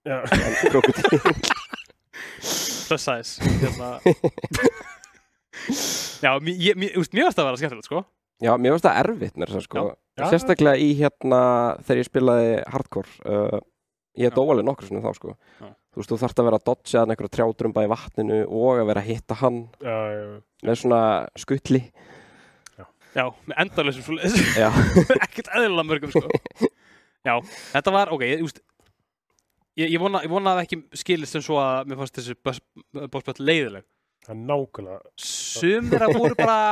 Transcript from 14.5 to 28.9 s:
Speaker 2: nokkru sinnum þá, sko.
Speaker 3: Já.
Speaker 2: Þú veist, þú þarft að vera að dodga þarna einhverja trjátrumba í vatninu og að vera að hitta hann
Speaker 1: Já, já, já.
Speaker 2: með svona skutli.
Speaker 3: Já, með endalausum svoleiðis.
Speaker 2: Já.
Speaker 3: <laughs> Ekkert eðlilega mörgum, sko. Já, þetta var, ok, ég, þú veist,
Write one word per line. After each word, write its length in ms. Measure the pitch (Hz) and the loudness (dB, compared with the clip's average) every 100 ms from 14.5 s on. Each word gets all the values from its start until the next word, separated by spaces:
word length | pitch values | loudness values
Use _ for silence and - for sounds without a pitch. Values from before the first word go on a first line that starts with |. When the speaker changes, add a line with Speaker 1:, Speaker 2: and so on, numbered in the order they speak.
| 143 110 | 4 2
Speaker 2:
nokkru 220 | 139 98 | -2 -6
sinnum 160 | 101 | -6
þá, 80 | 110 | -6
sko. 200 | 101 - 101 _ | -6 -12 -16 _
Speaker 3:
Já. 140 | _ 104 110 _ | _ -20 -20 _
Speaker 2:
Þú 120 | - | -12
veist, 100 | 107 | -6
þú 80 | 113 | -2
þarft 220 | 120 - | -2 2
að 80 | 120 | 2
vera 100 | 110 | 2
að 60 | - | 2
dodga 240 | 127 - | -2 0
þarna 240 | 123 113 | 2 2
einhverja 180 | 113 104 | 0 -4
trjátrumba 500 | - 113 113 117 107 | 0 0 0 -2 0
í 60 | 107 | 0
vatninu 460 | 113 - - 110 110 | 0 -4 -6 0 0
og 380 | 107 110 123 127 | 0 2 2 4
að 80 | 107 | 2
vera 140 | 104 | 0
að 40 | 104 | -2
hitta 280 | 113 - 110 | -8 -6 0
hann 220 | 127 120 117 | 0 0 -10
Speaker 1:
Já, 200 | _ 127 | _ -6
já, 260 | 110 107 104 | -4 -4 -6
já. 160 | 104 104 _ _ | -10 -16 _ _
Speaker 2:
með 160 | - 117 | -2 0
svona 200 | 127 117 110 98 57 | 2 4 4 2 -2
skutli. 460 | - - 135 - 131 123 _ - - - _ _ _ - _ 92 _ _ | -12 -4 -4 2 0 0 _ -20 -20 -20 _ _ _ -20 _ -20 _ _
Speaker 3:
Já, 120 | - 127 - | -4 -4 -6
með 220 | - 147 | -14 -6
endalausum 460 | 185 - 143 131 120 | -6 -4 -6 -6 -10
svoleiðis. 300 | 160 180 214 - | -6 -2 0 0
Speaker 2:
Já. 160 | 110 110 - 110 - | 2 2 2 4 4
Speaker 3:
<laughs> 260 | 156 262 | 4 2
Ekkert 280 | 196 - - | 0 -6 -6
eðlilega 340 | 202 226 175 156 | -2 -2 -2 -2
mörgum, 240 | 156 143 | -4 0
sko. 580 | 156 147 - - - 220 _ _ _ _ _ | -2 0 -4 -4 -6 -6 _ _ _ _ _
Já, 120 | 131 120 180 - - | -2 -2 -4 -18 -4
þetta 280 | 139 196 | -2 2
var, 160 | 190 202 | 2 2
ok, 140 | 160 123 | 0 -2
ég, 140 | 151 | -2
þú 80 | 160 | -4
veist, 140 | - _ _ _ | -8 _ _ _